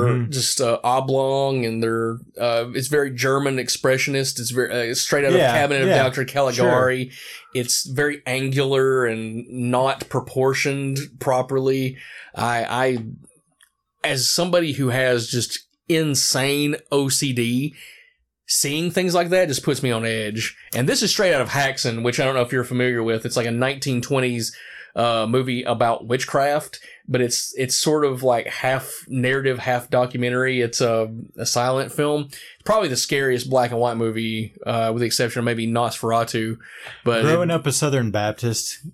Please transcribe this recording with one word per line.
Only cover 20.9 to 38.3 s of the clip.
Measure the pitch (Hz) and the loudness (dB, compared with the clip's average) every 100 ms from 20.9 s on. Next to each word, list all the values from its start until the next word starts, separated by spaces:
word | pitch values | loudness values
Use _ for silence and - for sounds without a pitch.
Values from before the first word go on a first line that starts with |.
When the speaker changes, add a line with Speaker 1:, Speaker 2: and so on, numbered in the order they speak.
| 254 | 2
Speaker 2:
is | 208 | 0
straight | - 190 | 2 2
out | 147 | 2
of | 117 | 2
Haxan, | 139 139 135 127 113 | 0 0 0 -4 -2
which | 120 120 | -2 0
I | 135 | 0
don't | 131 | 2
know | |
if | 123 | 0
you're | 131 120 | -2 -2
familiar | 127 127 120 | 0 0 0
with. | 113 113 123 | 0 -2 -2
It's | 127 | -2
like | 117 | -2
a | |
nineteen | 117 131 139 139 123 | 0 -2 -2 -2 -2
twenties, | 123 139 127 120 113 - - - - | 0 0 0 -2 -6 -8 -18 -20 -10
uh, | - 117 113 110 | -2 2 2 2
movie | 131 127 123 | 0 0 -2
about | - 113 120 110 110 | -2 0 2 0 0
witchcraft, | 127 - 143 139 147 - - - - - | -2 0 2 2 0 -4 -12 -20 -20 -4
but | 127 | 0
it's, | 123 123 - - | 0 0 -4 -4
it's | 127 - | -2 0
sort | 160 151 | 2 2
of, | 147 127 | 2 2
like, | 127 120 - | 2 2 0
half | - 131 131 131 - - | -2 0 0 -4 -12 -6
narrative, | 131 123 135 135 123 | -2 2 2 0 0
half | 127 123 - | 0 -2 0
documentary. | 127 123 127 123 123 131 127 | 0 2 0 0 0 2 2
It's | 117 - | 0 0
a, | 120 113 110 113 - - | 2 2 0 -6 -14 -8
a | 117 | -2
silent | 120 123 131 131 | 0 0 0 -2
film. | - 147 147 | -2 0 0
It's | 139 - - - - | -4 -12 -20 -10 0
probably | 220 175 | 2 2
the | 123 | -2
scariest | - 143 135 123 131 | 0 0 2 0 2
black | 131 120 | 2 2
and | 117 | 2
white | 120 117 | 0 0
movie, | 113 110 113 110 110 - 113 | -2 -2 -4 -4 -6 -8 -4
uh, | 117 113 | 0 0
with | 117 | 0
the | 117 | 0
exception | - 120 123 | 0 -2 0
of | 120 | -2
maybe | 117 117 | -2 -2
Nosferatu. | 117 120 - 113 113 117 113 110 117 - - - - 120 | 0 0 -2 0 0 0 -2 -4 -6 -12 -20 -18 -4 0
But | 117 | 2
Speaker 1:
Growing | 139 165 175 | 4 2 2
Speaker 2:
it | |
Speaker 1:
up | 165 - | 0 0
a | |
Southern | - 147 139 113 | 0 0 2 0
Baptist | 101 104 | 0 -2